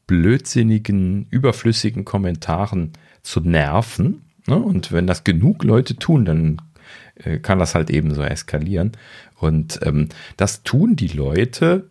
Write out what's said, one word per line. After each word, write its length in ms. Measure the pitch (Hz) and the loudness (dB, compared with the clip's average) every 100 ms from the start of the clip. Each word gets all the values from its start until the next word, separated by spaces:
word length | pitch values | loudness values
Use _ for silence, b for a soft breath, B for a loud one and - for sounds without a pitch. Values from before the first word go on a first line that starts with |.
| - | -2
blödsinnigen, 1200 | 90 85 135 - 127 113 107 104 98 92 98 - | 2 4 2 0 0 2 2 0 0 0 -2 -2
überflüssigen 760 | 127 131 110 117 113 107 110 95 | 0 0 0 0 0 -2 -4 -4
Kommentaren 840 | 101 92 80 - 82 101 92 80 B B B | -4 -2 -4 -4 -4 -2 -2 -4 B B B
zu 160 | - - | -6 -2
nerven, 840 | 80 82 71 85 117 - 117 - - _ - | 2 2 2 0 -2 0 -2 -2 -10 _ -2
ne? 120 | 160 | 0
Und 340 | 233 92 - | 2 -2 0
wenn 160 | 87 90 | -2 0
das 160 | 90 | 0
genug 400 | - 82 120 214 | 0 2 4 2
Leute 320 | 139 113 131 - | 4 2 2 -4
tun, 300 | - 156 95 | 2 2 4
dann, 360 | 80 80 78 - B B B B _ | 2 0 -2 -8 B B B B _
äh, 240 | 82 82 | -6 -6
kann 200 | - 95 | 0 0
das 160 | 82 85 | 2 0
halt 140 | 80 | 0
eben 240 | 76 78 | 0 0
so 80 | 73 | -2
eskalieren. 680 | 73 78 - 76 78 95 98 B B B B - | -4 -6 -6 -6 -4 -2 -2 B B B B -4
Und, 400 | 78 78 78 - | 0 0 0 -4
ähm, 260 | 80 73 78 B B - | -2 0 0 B B -4
das 260 | 104 - | -2 -2
tun 320 | - 135 226 190 | -2 2 2 2
die 120 | 95 | -2
Leute, 800 | 78 69 73 123 - 165 185 185 | -2 -2 0 -2 0 0 0 -4